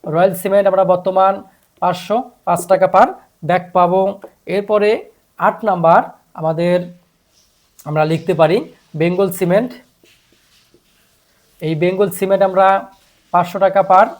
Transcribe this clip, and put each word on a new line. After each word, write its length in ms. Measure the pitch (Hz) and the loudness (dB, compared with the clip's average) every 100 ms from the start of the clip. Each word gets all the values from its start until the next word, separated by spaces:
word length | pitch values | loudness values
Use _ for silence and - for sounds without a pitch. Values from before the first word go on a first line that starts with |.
| 196 | -4
রয়্যাল 280 | 156 190 | 0 0
সিমেন্ট 340 | 175 202 196 196 | 0 -2 0 2
আমরা 160 | 190 | 2
বর্তমান 580 | 185 180 190 185 190 190 - _ _ _ | 2 0 0 0 0 0 -10 _ _ _
পাঁচশো 520 | 180 175 - 220 262 _ | -4 -4 -4 -4 -6 _
পাঁচ 220 | - 175 180 | -4 -4 0
টাকা 200 | 190 185 | 0 2
per 260 | 190 254 381 _ _ | 4 2 0 _ _
ব্যাগ 280 | 156 180 175 | -4 -4 -2
পাবো। 480 | 185 175 185 190 196 - _ - | 0 2 2 -2 -4 -18 _ -6
এরপরে 640 | 185 202 208 208 233 - _ _ _ | -6 -2 0 0 -2 -6 _ _ _
আট 260 | 180 214 | -2 -2
নাম্বার 380 | 220 180 165 175 - - _ | -4 0 4 2 2 -14 _
আমাদের 580 | - 160 160 175 180 175 - _ _ _ _ _ _ _ _ | -8 -6 -2 0 -2 -4 -16 _ _ _ _ _ _ _ _
আমরা 200 | 147 151 | -6 -2
লিখতে 300 | 156 160 165 | 0 -2 -4
পারি 380 | 165 156 196 - - _ 151 | 0 2 2 -4 -18 _ -4
বেঙ্গল 360 | 165 180 196 | -2 0 -2
সিমেন্ট। 400 | 180 175 190 247 - _ _ _ _ _ _ _ _ _ _ _ _ _ _ _ _ _ _ | -2 0 0 -2 -12 _ _ _ _ _ _ _ _ _ _ _ _ _ _ _ _ _ _
এই 140 | 156 | -8
বেঙ্গল 360 | 156 175 185 202 | -2 -2 0 -2
সিমেন্ট 320 | - 190 196 | -2 -2 0
আমরা 500 | 196 185 190 196 - _ _ _ _ | 2 2 2 2 -4 _ _ _ _
পাঁচশো 280 | 175 175 202 | -2 -2 0
টাকা 220 | 190 196 | 0 2
per 260 | 190 190 226 - | 4 4 4 0